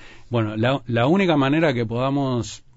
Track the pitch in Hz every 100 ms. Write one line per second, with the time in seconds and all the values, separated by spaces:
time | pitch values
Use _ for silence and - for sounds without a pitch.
0 | - - - 117 107 107 123 139 - 117
1 | 127 196 185 147 135 156 165 117 113 117
2 | 135 139 135 123 107 - -